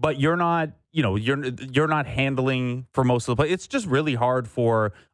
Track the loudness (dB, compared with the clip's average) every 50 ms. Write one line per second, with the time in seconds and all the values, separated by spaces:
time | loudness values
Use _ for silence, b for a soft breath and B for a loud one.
0 | -2 -2 0 2 2 2 2 2 2 2 2 0 0 -2 -6 -12 _ _ -2 0
1 | 0 2 0 0 0 0 0 0 -2 -4 -6 -8 -8 -4 0 0 2 2 2 0
2 | -2 -2 -2 -2 -2 0 0 0 0 0 0 0 -2 -2 -4 -6 -8 -6 -2 0
3 | 2 2 2 2 0 0 0 0 0 0 0 -2 -4 -4 -6 -4 -2 0 0 0
4 | 2 0 0 0 2 2 2 0 -2 -4 -4 -2 0 2 2 2 2 0 b b
5 | b b